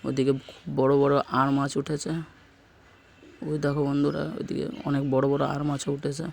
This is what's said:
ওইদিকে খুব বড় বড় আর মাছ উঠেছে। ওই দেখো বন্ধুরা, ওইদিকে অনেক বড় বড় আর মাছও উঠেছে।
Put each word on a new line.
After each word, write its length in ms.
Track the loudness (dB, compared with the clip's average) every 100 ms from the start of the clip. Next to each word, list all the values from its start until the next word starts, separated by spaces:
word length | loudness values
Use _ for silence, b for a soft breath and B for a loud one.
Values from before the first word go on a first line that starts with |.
| -2
ওইদিকে 260 | 0 2 2 -4
খুব 200 | -16 -6 2
বড় 140 | 4 4
বড় 120 | 4 4 2 2
আর 80 | 2 2
মাছ 160 | 0 -2
উঠেছে। 320 | -4 -6 -4 -6 -8 -18 -20 _ _ _ -20 -20 _ -20 -20 -12 -6
ওই 100 | -2
দেখো 160 | 0 0 0
বন্ধুরা, 360 | 2 2 0 -4 -6
ওইদিকে 260 | -6 -4 -4 -6 -2
অনেক 140 | 0 2
বড় 120 | 2 2
বড় 100 | 2 0
আর 80 | 0 -2
মাছও 220 | -2 -4 -4
উঠেছে। 300 | -4 -4 -8